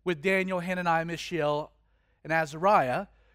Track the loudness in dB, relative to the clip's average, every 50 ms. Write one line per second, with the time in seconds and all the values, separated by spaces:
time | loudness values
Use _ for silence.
0 | -4 -4 -4 -2 0 0 2 0 0 -2 -2 -4 -4 -4 -4 -2 0 2 2 0
1 | 0 -2 -6 -8 -8 -6 -4 -2 0 0 0 -2 -4 -8 _ _ _ _ _ _
2 | _ _ _ _ -6 -2 0 0 0 -2 -2 0 4 6 6 6 4 2 0 -4
3 | -4 -8 _ _ _ _